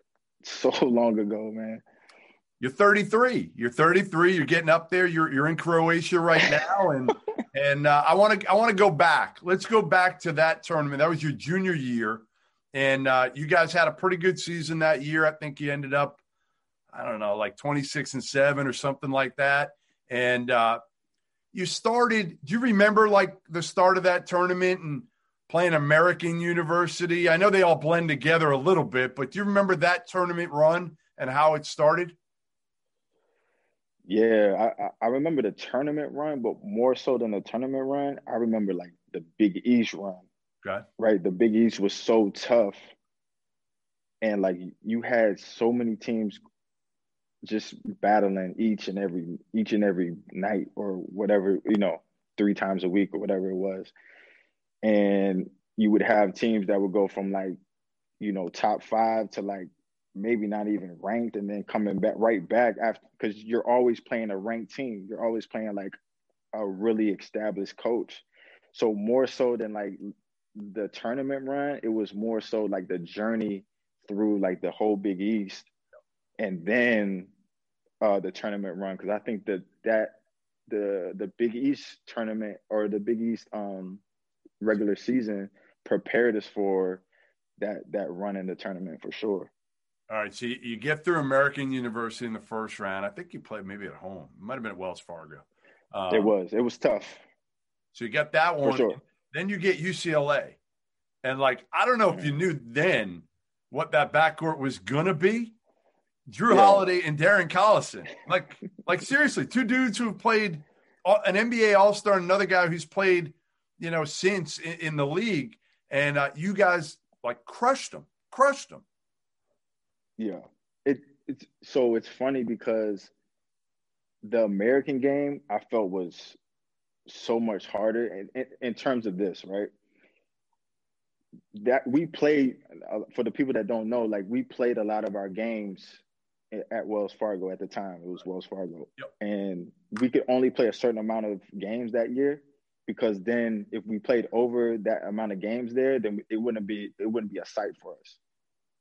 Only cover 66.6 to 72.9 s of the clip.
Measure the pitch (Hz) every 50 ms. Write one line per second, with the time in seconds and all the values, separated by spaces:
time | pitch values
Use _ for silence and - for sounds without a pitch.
66.6 | 107 98 95 92 104 113 113 107 107 104 95 - - - - 110 107 107 95 98
67.6 | 98 - - - - 117 120 110 - - - - _ _ _ _ _ - - _
68.6 | _ _ _ - 123 113 107 101 104 110 120 131 131 120 - - 131 123 120 113
69.6 | 110 107 107 104 104 101 95 - 98 101 - _ _ _ _ _ _ _ - 107
70.6 | 104 101 92 110 101 95 - - - 117 123 139 135 139 139 139 135 131 139 143
71.6 | 143 143 143 - - 113 113 110 104 95 95 104 110 113 113 107 - - - 110
72.6 | 107 98 98 95 92 -